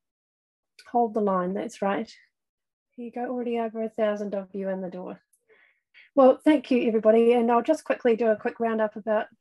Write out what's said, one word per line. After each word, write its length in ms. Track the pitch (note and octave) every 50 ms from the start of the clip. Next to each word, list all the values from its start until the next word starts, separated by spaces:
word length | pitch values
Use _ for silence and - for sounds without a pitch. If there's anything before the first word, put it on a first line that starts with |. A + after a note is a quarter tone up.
| _ _ _ _ _ _ _ _ _ _ _ _ _ _ _ _ - -
Hold 240 | - A#3+ A#3+ A#3 G#3+
the 60 | A3+
line, 340 | G#3 G3+ F#3+ F#3 F3+ F3+ F#3+
that's 260 | G3+ A3 A#3 - -
right. 320 | - G3 G3+ G#3 A3+ - - - _ _ _ _ _ _ _ _ _ _ _ _ _ _ _
Here 100 | - A#3+ A#3
you 40 |
go, 140 | A3 B3 A#3+ B3
already 260 | B3+ B3 A#3+ A#3+ A#3 A#3
over 240 | A#3 A3+ G#3+ A3+
a 80 | A3+ A3
thousand 460 | - - A3 G#3 G#3 G#3 G#3+ G#3 G3
of 140 | G3 F#3+ F#3 _
you 160 | G3+ G3 F#3+
in 120 | F#3+ F#3+
the 100 | F#3+ F3
door. 280 | F#3 F3+ F#3 - G3 F#3 _ _ _ _ _ _ _ _ _ _ _ _ _ _ _ - - _ _
Well, 240 | - C4 B3+ C4 - -
thank 240 | D4+ D#4 C4+ - -
you, 180 | C4+ A#3+ A#3+ A#3+
everybody. 460 | G#3+ A3+ G#3 A3 A3 A3+ A#3 A#3 A#3+
And 180 | B3 A#3 A#3
I'll 120 | A#3+ A#3 A#3
just 220 | - D#4 D#4 -
quickly 300 | - - - - B3 A3+
do 120 | A3 A#3+ A3
a 80 | G#3+
quick 240 | G#3 - A#3+ A#3 -
roundup 360 | A#3 A3+ A3 A3 A3 G#3+ -
about 300 | A3 G3+ A3+ G#3+ G#3+ - - _ _